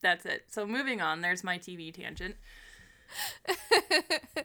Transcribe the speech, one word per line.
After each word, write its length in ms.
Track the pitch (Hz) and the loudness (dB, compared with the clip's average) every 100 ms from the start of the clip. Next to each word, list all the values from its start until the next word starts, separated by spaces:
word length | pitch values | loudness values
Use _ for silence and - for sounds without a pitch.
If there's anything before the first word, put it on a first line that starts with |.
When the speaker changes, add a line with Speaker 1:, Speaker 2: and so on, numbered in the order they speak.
Speaker 1:
that's 240 | 185 175 - | 2 2 0
it. 180 | - - | -6 -6
So 160 | - 208 | -6 -2
moving 340 | 247 269 226 | -2 -2 0
on, 220 | 160 160 | 0 0
there's 200 | 175 180 | 0 -2
my 140 | 185 180 | -2 -4
T 180 | 185 | -6
V 160 | 175 160 | -10 -10
tangent. 460 | 175 - - 185 - - - - - - - - - - - - | -10 -10 -8 -8 -10 -16 -20 -20 -20 -20 -20 -14 -8 -8 -6 -4
Speaker 2:
<laughs> 80 | 359 - 440 - 320 - 311 - - | -4 6 4 6 2 4 -2 -2 -8